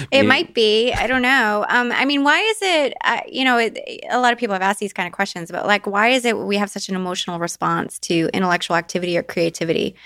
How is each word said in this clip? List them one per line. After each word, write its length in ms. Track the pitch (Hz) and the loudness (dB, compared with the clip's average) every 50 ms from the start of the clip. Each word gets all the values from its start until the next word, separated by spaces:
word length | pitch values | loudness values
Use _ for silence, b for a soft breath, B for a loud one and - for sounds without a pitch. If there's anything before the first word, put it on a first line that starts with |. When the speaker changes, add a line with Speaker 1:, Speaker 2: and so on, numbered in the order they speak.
| 135 | -4
Speaker 1:
It 60 | B | B
Speaker 2:
Beauty 160 | 254 269 208 | 2 4 4
Speaker 1:
might 260 | 214 269 302 339 - - | 4 4 2 0 -2 0
be. 400 | 240 220 214 214 220 233 247 - | 0 2 4 4 2 2 0 0
I 140 | - 202 | -2 -2
don't 140 | 220 262 254 247 | 0 0 2 2
know. 420 | 254 269 269 226 214 208 208 - | 2 4 4 2 2 0 0 0
Um, 240 | - - 240 - - | 2 2 2 2 0
I 140 | - - 262 | 0 0 0
mean, 180 | 277 285 285 277 | 2 2 2 4
why 160 | 285 302 339 | 4 2 4
is 180 | 415 440 440 - | 2 0 0 0
it, 320 | 403 381 349 311 285 247 - - - | 0 2 2 2 0 0 -2 -2 -2
uh, 180 | - 240 - - | -2 -2 -2 -4
you 160 | - - 247 262 | -6 -4 0 2
know, 140 | 262 247 | 2 4
it, 200 | 233 226 220 - - - - - - - - | 2 2 0 -2 -6 -12 -12 -12 -12 -6 -2
a 100 | - 247 | 0 2
lot 120 | 247 240 | 2 2
of 60 | 240 240 | 2 0
people 140 | 240 208 196 | -2 -2 -2
have 80 | 185 | 0
asked 180 | 190 196 208 - | 0 0 0 -2
these 140 | 214 190 - | -4 -6 -4
kind 140 | - 180 | -6 -6
of 60 | 175 - | -6 -2
questions, 380 | - 196 - - 185 165 - | -4 -4 -4 -4 -10 -10 -6
but, 140 | 175 175 - | -6 -4 2
like, 220 | - 208 202 - | 2 2 2 0
why 220 | 214 196 202 214 240 | -2 0 2 2 4
is 160 | 262 262 233 | 2 2 2
it 120 | 240 214 | 0 -2
we 200 | - - 196 202 | -2 -2 -2 0
have 120 | 202 202 202 | 0 -2 -2
such 200 | - 196 - - | -4 -10 -8 -6
an 60 | 190 | -4
emotional 440 | 185 185 180 185 185 - - 175 170 | -4 -4 -4 -4 -4 -6 -6 -4 -4
response 580 | 170 170 - - 170 165 170 170 - - - - | -4 -6 -4 -2 -2 0 0 0 -2 -4 -8 -12
to 300 | - - 180 165 160 - - | -4 0 0 2 2 0 0
intellectual 420 | 190 190 180 175 175 - - 170 | 0 2 2 2 0 0 0 0
activity 420 | 170 170 - - 180 180 175 170 | 0 0 -2 -4 -4 -2 0 0
or 60 | 170 165 | -2 -2
creativity? 720 | - - 180 165 165 165 - 170 165 160 - - 202 190 B B | -2 -2 0 0 0 0 -2 -2 0 0 0 0 -2 -6 B B